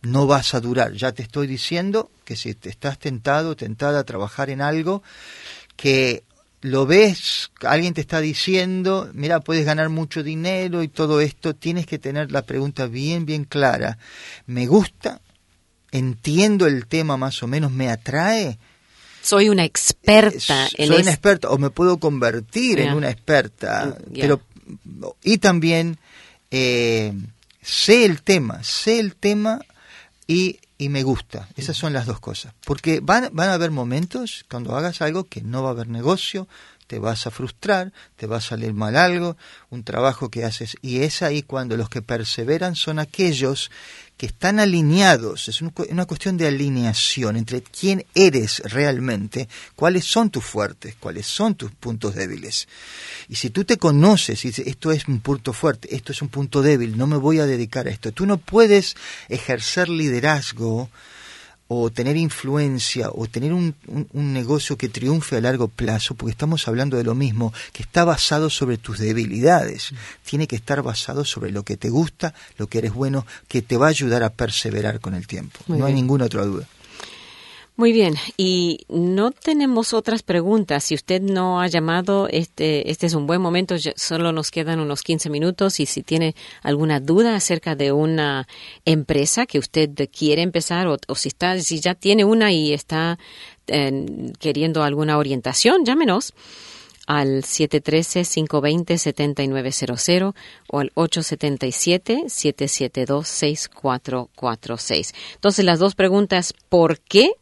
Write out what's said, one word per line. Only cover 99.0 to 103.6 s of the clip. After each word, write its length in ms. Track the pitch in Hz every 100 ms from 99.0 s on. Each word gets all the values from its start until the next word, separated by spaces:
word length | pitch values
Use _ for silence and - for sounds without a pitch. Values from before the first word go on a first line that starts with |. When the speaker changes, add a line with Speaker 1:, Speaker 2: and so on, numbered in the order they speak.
| - 139 147 139
Speaker 2:
y 20 | 139
nueve 220 | 135 131
cero 240 | 127 127 120
cero 360 | - 180 190 196 - - _
o 140 | 139
al 100 | 139
ocho 280 | - 160 -
setenta 420 | 156 151 147 139
y 60 | 131
siete, 520 | 123 - 180 - 240 320
siete 400 | - 151 139 139
siete 400 | - 131 - 127
dos, 220 | 143 160
seis 420 | - 151 151